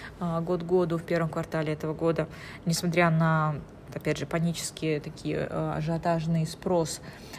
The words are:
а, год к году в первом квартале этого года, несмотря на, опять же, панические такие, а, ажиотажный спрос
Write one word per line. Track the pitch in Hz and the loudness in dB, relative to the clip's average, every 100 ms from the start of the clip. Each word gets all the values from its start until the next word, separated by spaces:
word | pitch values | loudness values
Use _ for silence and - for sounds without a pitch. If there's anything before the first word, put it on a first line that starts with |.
| - - | -12 -6
а, | 175 165 | -2 0
год | 165 180 | 0 0
к | 170 | 2
году | 185 175 165 | 4 4 0
в | |
первом | 170 170 165 | 0 0 0
квартале | 165 165 160 156 | -2 -2 -2 -2
этого | 151 156 | -2 -4
года, | 156 165 160 156 - - - - | 0 2 2 0 -6 -14 -6 -2
несмотря | 165 180 165 170 | 0 2 4 6
на, | 160 165 160 156 143 - - - | 6 6 4 2 0 -6 -16 -12
опять | - 156 151 | -6 -2 -2
же, | 139 | -2
панические | 170 170 165 - - 156 151 | 0 0 0 -6 -4 -2 -2
такие, | 156 156 151 151 147 | -4 -8 -4 -2 -2
а, | 165 156 151 | -2 -2 -2
ажиотажный | 156 165 175 165 160 165 160 | 0 0 2 2 2 2 0
спрос | - 190 175 160 - - - - | -2 0 2 2 -4 -10 -16 -14